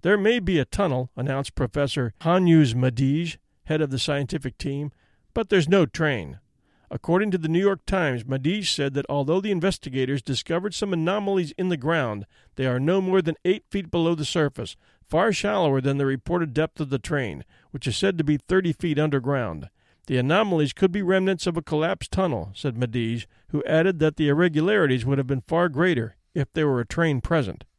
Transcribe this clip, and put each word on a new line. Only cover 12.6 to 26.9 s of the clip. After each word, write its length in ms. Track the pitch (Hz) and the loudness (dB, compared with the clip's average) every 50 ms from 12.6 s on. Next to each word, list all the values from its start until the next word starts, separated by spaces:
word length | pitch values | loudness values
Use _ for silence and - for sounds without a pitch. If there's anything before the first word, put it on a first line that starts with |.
| 131 | -2
are 140 | 131 123 123 | 0 0 0
no 200 | 135 151 180 196 | 2 2 2 2
more 220 | 190 185 185 190 175 | 2 2 2 2 2
than 140 | 151 160 - _ | 2 -4 -2 _
eight 180 | 180 190 214 _ _ | 0 0 0 _ _
feet 200 | - 196 190 165 | -6 -6 -6 -2
below 240 | - 175 165 165 170 | -2 0 2 2 0
the 120 | 156 151 | 0 -2
surface, 500 | - - 175 156 143 - - 120 95 - _ _ _ _ _ _ _ | -4 0 0 0 0 -2 -6 -12 -12 -12 _ _ _ _ _ _ _
far 240 | - 156 190 233 202 | 0 2 2 2 2
shallower 480 | - - 202 214 202 180 151 135 135 | 0 0 -2 0 2 2 2 2 2
than 160 | 127 139 139 | 0 0 0
the 80 | 139 143 | 0 0
reported 480 | 135 135 131 _ - 165 180 170 156 123 | 0 -2 -2 _ -2 -2 -2 -2 -2 0
depth 280 | 143 156 160 _ - | -2 -2 -2 _ -6
of 100 | 156 135 | -6 -4
the 80 | 131 131 | -4 -6
train, 460 | - - - 143 131 107 78 69 - _ _ _ _ _ | -4 -4 -4 -4 -4 -4 -8 -10 -14 _ _ _ _ _
which 160 | - 139 - | -16 -8 -6
is 100 | 143 110 | -4 -4
said 220 | - - 196 190 165 | 0 0 0 0 0
to 60 | 156 | 2
be 120 | 143 151 | 2 0
thirty 380 | 143 - _ 180 190 190 175 151 | 0 0 _ 0 2 2 2 -2
feet 240 | _ - 175 151 139 | _ -2 -2 0 0
underground. 720 | 151 156 143 139 117 127 143 135 120 101 82 78 69 - _ _ _ _ _ _ _ | 0 2 0 0 0 0 -2 -2 -2 -4 -6 -8 -12 -14 _ _ _ _ _ _ _
"The 120 | - 131 127 | -2 -2 0
anomalies 560 | 120 131 156 196 220 208 185 160 151 135 - | 2 2 4 2 4 2 2 2 2 0 0
could 180 | - 202 190 170 | 0 0 0 0
be 80 | 208 | 0
remnants 460 | 196 175 190 190 190 190 196 175 - | 0 2 2 2 2 2 0 -2 -2
of 100 | 185 170 | -4 -4
a 60 | 165 160 | -4 -4
collapsed 480 | - 165 151 156 165 190 - - - | -2 -2 -2 0 -2 -4 -6 -8 -6
tunnel," 400 | - - 190 180 143 104 80 98 98 | -2 -2 0 0 0 -4 -6 -8 -12
said 200 | - - 147 120 | -6 -6 -6 -4
Madej, 500 | 113 127 120 107 120 117 113 117 120 - - _ _ _ _ - | -2 -4 -2 -2 -2 -2 -2 -4 -4 -6 -10 _ _ _ _ -6
who 120 | 147 - | -4 -2
added 340 | - 160 160 165 190 190 160 | 2 2 4 4 4 2 2
that 160 | 156 156 147 | 2 0 2
the 120 | - 160 147 | 2 2 2
irregularities 800 | 143 151 175 180 156 151 156 185 214 208 175 143 127 127 110 | 4 4 2 2 2 2 0 2 2 2 4 2 2 0 0
would 100 | 127 139 | 0 0
have 100 | 135 135 | 0 0
been 180 | 127 139 131 - | -2 -2 -4 -2
far 240 | _ 160 165 175 180 | _ 0 2 2 0
greater 460 | 147 131 170 185 170 127 110 110 - _ _ _ _ | 0 0 2 2 2 0 -2 -6 -8 _ _ _ _
if 180 | 165 143 - _ | -4 -4 -4 _
there 160 | 165 156 147 | 0 0 2
were 120 | 135 123 | 2 0
a 60 | 120 | -2
train 360 | - | -4